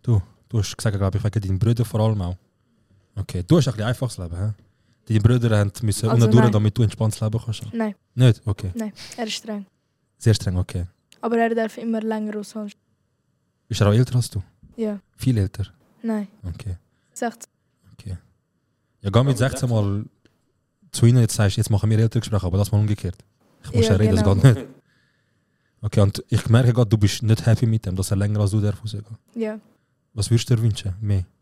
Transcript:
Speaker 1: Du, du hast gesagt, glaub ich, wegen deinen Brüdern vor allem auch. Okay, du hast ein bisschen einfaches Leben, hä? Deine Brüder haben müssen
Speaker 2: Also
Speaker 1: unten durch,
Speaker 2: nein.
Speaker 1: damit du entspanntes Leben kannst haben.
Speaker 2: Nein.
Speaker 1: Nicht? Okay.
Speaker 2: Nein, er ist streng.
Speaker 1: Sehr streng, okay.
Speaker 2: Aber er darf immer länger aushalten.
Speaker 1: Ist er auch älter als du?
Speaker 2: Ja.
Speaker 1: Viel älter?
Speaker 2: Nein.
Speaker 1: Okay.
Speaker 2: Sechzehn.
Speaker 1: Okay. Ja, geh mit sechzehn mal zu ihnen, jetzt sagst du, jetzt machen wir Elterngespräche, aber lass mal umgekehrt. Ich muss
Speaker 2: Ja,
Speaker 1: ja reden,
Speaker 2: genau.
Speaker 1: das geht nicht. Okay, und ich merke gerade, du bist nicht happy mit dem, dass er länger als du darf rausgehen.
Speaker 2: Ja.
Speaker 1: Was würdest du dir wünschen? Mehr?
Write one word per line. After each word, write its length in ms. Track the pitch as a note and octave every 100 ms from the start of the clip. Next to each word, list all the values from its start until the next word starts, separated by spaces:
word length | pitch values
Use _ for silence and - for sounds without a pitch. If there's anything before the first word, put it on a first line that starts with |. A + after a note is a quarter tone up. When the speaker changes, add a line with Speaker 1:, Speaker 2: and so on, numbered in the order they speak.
Speaker 1:
Du, 200 | - G#2+ - _ _
du 100 | A2+
hast 180 | G2+ -
gesagt, 200 | A2+ G2
glaub 180 | G2
ich, 100 | F#2+
wegen 160 | G#2+ A2
deinen 180 | G2 F#2
Brüdern 260 | A2+ A#2+
vor 160 | A#2 G#2+
allem 200 | A2 G#2+
auch. 140 | F2 F#2 _ _ _ _ _ _ _ -
Okay, 260 | F#2+ F2+ F2
du 100 | E3
hast 80 | C#3
ein 40 |
bisschen 160 | G#2+ G#2+
einfaches 280 | B2 B2 -
Leben, 180 | F2 E2+
hä? 160 | G#2 G2+ _ _ _ _ -
Deine 140 | G#2+
Brüder 380 | G#2+ B2 A#2 G#2+
haben 140 | G2+ -
müssen 260 | A2 - A2+
Speaker 2:
Also 60 | A#2
Speaker 1:
unten 60 | A2+
durch, 140 | A#2
Speaker 2:
nein. 80 | A#2
Speaker 1:
damit 260 | G#2 G#2+ A2
du 40 |
entspanntes 380 | G#2+ - A2 -
Leben 180 | A2 A2+
kannst 180 | - G#2+
haben. 140 | - A3+
Speaker 2:
Nein. 180 | G#3+ G3 _
Speaker 1:
Nicht? 260 | A#2+ B2+ A2 -
Okay. 240 | F#2+ F#2+
Speaker 2:
Nein, 180 | G2+ G#2+ - - -
er 100 | A3
ist 80 |
streng. 320 | - A3 G#3 G3 _ _ _ _ _
Speaker 1:
Sehr 180 | A2+
streng, 220 | G#2+ - F2+
okay. 300 | F2+ F2+ F2 _ _ _
Speaker 2:
Aber 160 | A3+ A#3
er 180 | A3+
darf 220 | A3+ A3 -
immer 220 | A3+ A3+
länger 380 | A3 A3 G#3+ G#3+
aushalten. 400 | G3+ A3 G#3 - _ _ _ _ _ _ _ _ _
Speaker 1:
Ist 120 | G#2
er 80 | G2+
auch 40 |
älter 240 | G#2+ B2+ B2
als 140 | -
du? 120 | F#2+ - _ - -
Speaker 2:
Ja. 220 | A3 G3+ _ _
Speaker 1:
Viel 200 | - A2+
älter? 280 | F#2+ - G2 _ _ _
Speaker 2:
Nein. 260 | A3+ G#3+ G3 _
Speaker 1:
Okay. 340 | F2+ E2 G2+ F2+ _ _ _
Speaker 2:
Sechzehn. 380 | - A#3 - - _ _ _ _
Speaker 1:
Okay. 240 | - - F2+ _ _ _ _ _ _ _ _
Ja, 80 | G2+
geh 120 | G#2
mit 120 | C#3 A#2
sechzehn 320 | C3 - B2+
mal 360 | A2+ G2+ G2+ A2 _ _ _ _ _ _ _ _
zu 160 | - A#2
ihnen, 140 | B2+
jetzt 120 | A2
sagst 220 | - G#2 -
du, 40 |
jetzt 100 | -
machen 200 | G#2 A2
wir 80 | A2
Elterngespräche, 480 | A2+ A2 - G2+ F2+
aber 100 | F#2
lass 140 | G2+
mal 80 | G#2
umgekehrt. 380 | G#2+ G#2 F2+ - _ _ _ _
Ich 80 | -
muss 120 | - A3
Speaker 2:
Ja, 60 |
Speaker 1:
ja 40 | G2+
reden, 200 | G#2+ -
Speaker 2:
genau. 180 | G2
Speaker 1:
das 80 | F#2+
geht 120 | C3+ A#2
nicht. 120 | - - _ _ _ _ _ _ _ _ _ _
Okay, 200 | G#2+ -
und 240 | G2+ - -
ich 200 | G#2+ -
merke 240 | A2+ B2
gerade, 160 | A#2 G#2+
du 80 | G#2+
bist 240 | G2+ -
nicht 220 | G#2+ A2
happy 220 | - A2+ A#2
mit 180 | A2
dem, 120 | G2 F#2
dass 140 | F#2
er 60 | G2
länger 240 | G2+ G#2
als 120 | G2+
du 80 | G#2+
darf 200 | G#2 G2+
rausgehen. 220 | A2 G#2 G#2+ A2+ _
Speaker 2:
Ja. 240 | A#3+ G#3+ G#3+ _ _ _ _ _
Speaker 1:
Was 160 | A2 G2+
würdest 180 | A2+ -
du 40 | A#2
dir 60 |
wünschen? 320 | A#2 G2 G2 F#2
Mehr? 240 | G#2+ G2 F2+ _